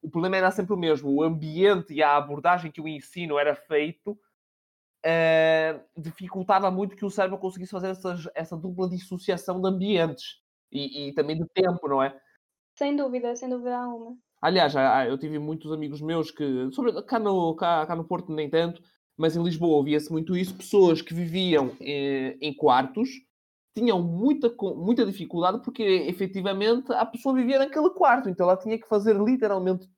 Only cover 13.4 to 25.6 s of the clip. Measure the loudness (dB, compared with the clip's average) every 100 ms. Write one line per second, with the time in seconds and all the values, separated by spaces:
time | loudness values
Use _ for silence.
13.4 | -6 -6 -4 -6 -6 -10 -14 -18 _ _
14.4 | 0 2 2 4 4 4 2 -2 -4 -6
15.4 | -6 -8 -6 -8 -8 -8 -4 -4 -4 -4
16.4 | -4 -2 -4 -2 -2 -2 -4 -2 0 0
17.4 | 0 0 0 0 0 -4 -4 -6 -4 -6
18.4 | 0 0 0 -4 _ _ _ -2 0 2
19.4 | -2 0 4 4 4 0 0 -4 -2 -2
20.4 | -2 -6 2 6 6 6 -2 -6 -4 -2
21.4 | 2 2 2 -4 -8 -4 -2 -2 -4 -6
22.4 | -8 0 4 4 2 -2 -4 -6 _ _
23.4 | _ _ _ 0 2 2 0 0 2 2
24.4 | 0 -2 -6 -4 0 2 2 -2 -8 0
25.4 | 0 0